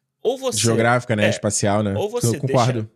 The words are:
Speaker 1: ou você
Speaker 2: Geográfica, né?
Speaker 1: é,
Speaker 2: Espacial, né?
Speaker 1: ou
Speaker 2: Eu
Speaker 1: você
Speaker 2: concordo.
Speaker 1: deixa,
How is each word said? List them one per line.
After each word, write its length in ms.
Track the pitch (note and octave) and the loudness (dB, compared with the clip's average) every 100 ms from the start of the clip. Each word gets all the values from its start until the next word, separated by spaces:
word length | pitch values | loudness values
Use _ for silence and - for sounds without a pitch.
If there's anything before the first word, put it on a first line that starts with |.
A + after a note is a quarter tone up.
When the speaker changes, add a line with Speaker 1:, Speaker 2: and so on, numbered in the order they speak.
| _ _ | _ _
Speaker 1:
ou 160 | G#3+ C4 | -4 -2
você 220 | C4 G#2+ | -2 0
Speaker 2:
Geográfica, 580 | A2+ A2+ A#2 B2 - G#2+ | 2 4 4 2 0 -2
né? 80 | |
Speaker 1:
é, 40 | G#2 | -2
Speaker 2:
Espacial, 540 | G2+ G#2 - G#2 G#2 | -2 -2 0 0 0
né? 100 | G#2 G2+ | 0 -2
Speaker 1:
ou 80 | |
Speaker 2:
Eu 40 | G3+ | -2
Speaker 1:
você 300 | A#3+ A#2+ C#3+ | -2 -2 -2
Speaker 2:
concordo. 340 | C3 C3+ A#2 A#2 | 0 2 2 0
Speaker 1:
deixa, 60 | G#2+ | -6